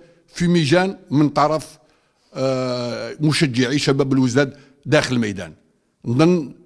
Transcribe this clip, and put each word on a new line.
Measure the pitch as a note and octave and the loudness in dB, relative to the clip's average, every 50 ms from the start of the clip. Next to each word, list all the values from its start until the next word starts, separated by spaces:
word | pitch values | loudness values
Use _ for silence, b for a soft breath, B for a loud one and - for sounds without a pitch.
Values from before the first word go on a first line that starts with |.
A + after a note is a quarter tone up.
| b b b b b b | b b b b b b
فيميجان | _ - F3 E3+ F3 F3 D#3 C3+ D3+ F3+ F#3 F#3+ G3 - - - | _ -2 0 2 2 2 4 4 2 2 2 0 -4 -8 -10 -2
من | B2+ C#3+ D#3 C#3+ | 0 2 2 2
طرف، | - D3 C#3+ D3 D#3 D#3 - - - _ _ _ _ _ _ _ _ _ _ _ - | 2 0 0 0 0 -4 -6 -10 -20 _ _ _ _ _ _ _ _ _ _ _ -8
آه، | - C3 C3+ C3 B2+ C3 B2+ B2 B2 A#2+ A#2+ A#2 A2+ A2+ A#2 - - | -4 -4 -2 -2 -2 -4 -4 -6 -6 -6 -8 -8 -8 -10 -10 -8 -2
مشجعي | D3+ D#3 C#3 - E3+ C#3+ A#2+ A#2 B2+ A#2+ C#3 D3 | -2 0 0 0 -2 -2 0 -2 0 0 0 -2
شباب | - - C#3 C3+ C#3+ C3+ C3+ | 0 0 0 0 0 0 2
الوزداد | C3+ C3 B2+ A#2 C3+ D3 C3+ - b b b b b _ | 0 0 2 2 0 0 0 -4 b b b b b _
داخل | - C#3+ D3+ C3+ - B2+ | 2 2 2 2 2 -2
الميدان. | B2 A#2 G#2 G2+ F#2 F2+ D#2+ D2+ _ _ _ _ _ _ _ _ _ _ | -2 -2 -2 -4 -8 -10 -14 -16 _ _ _ _ _ _ _ _ _ _
نظن | - A#2 C3 D#3 E3+ F3+ F3 D3 - - - - | -4 2 2 4 4 4 2 -2 -6 -14 -20 -20